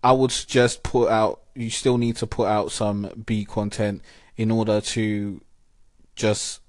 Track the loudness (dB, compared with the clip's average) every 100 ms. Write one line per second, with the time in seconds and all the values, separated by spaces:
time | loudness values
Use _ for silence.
0 | 4 4 4 -2 0 4 4 2 -2 2
1 | 4 4 2 -2 -12 -8 -6 -2 2 2
2 | 0 -2 -6 -2 0 2 0 -2 -2 -2
3 | -6 -10 -4 -4 -2 -4 -4 -2 -4 -4
4 | -12 -20 _ -4 0 2 2 0 0 -2
5 | -2 -2 -4 -8 _ _ _ _ -20 _
6 | -20 -2 0 0 -4 -12